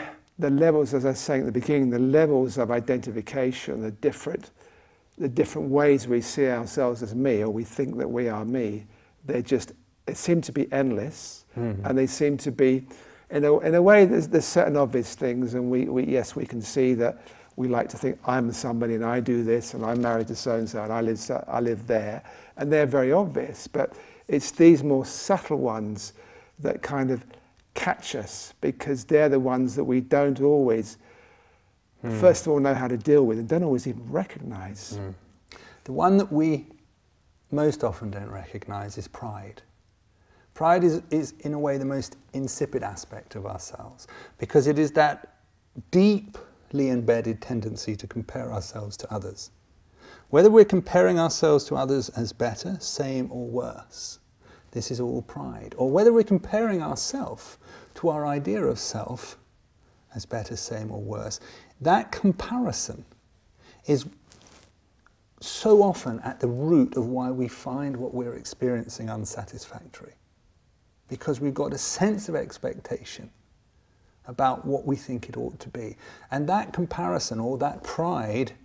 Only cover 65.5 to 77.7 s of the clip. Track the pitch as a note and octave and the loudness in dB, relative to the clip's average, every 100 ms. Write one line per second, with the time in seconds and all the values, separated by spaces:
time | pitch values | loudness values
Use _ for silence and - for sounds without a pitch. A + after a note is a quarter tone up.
65.5 | - A3 G#3 G3+ F#3 C3 A2+ B2+ - A#2+ | -2 6 8 6 2 -4 -8 -8 -4 -4
66.5 | A#2+ D3+ E3+ B2+ C3+ A#2 B2+ B2+ B2+ B2 | -2 4 4 4 2 -4 -4 -4 -4 -6
67.5 | - C3+ B2+ C#3+ B2 B2 B2 A#2+ - - | -6 -10 -8 -6 -6 -8 -6 -8 -10 -14
68.5 | - B2+ A#2 A2+ - A2+ G#2+ G2 - G2+ | -4 -2 -2 -6 -10 -10 -8 -10 -10 -12
69.5 | - - - - - - - _ _ _ | -14 -18 -18 -20 -20 -20 -20 _ _ _
70.5 | _ _ _ _ _ - B2+ - B2+ C#3+ | _ _ _ _ _ -16 -10 -6 -4 -4
71.5 | C3 - C#3 - - G3+ G#3 G3 D#3 - | -4 -4 -6 -6 0 0 0 -4 -6 -6
72.5 | - C3 - - - - - - _ _ | -8 -10 -8 -10 -12 -12 -16 -18 _ _
73.5 | _ _ _ _ _ _ _ - B2 C3+ | _ _ _ _ _ _ _ -12 0 0
74.5 | A#2+ C#3+ C#3 - C#3 - B2 - A#2 B2 | 0 -2 -4 -2 -4 -4 -8 -8 -8 -8
75.5 | - - B2+ A2 - - - - C3+ D3 | -10 -14 -12 -12 -14 -20 -20 -8 -4 0
76.5 | G3+ F#3+ - E3+ - F3 F3 - A2+ A#2 | -2 -2 -4 -4 -4 -4 -4 -4 -4 -4
77.5 | C3 C#3+ | -2 -4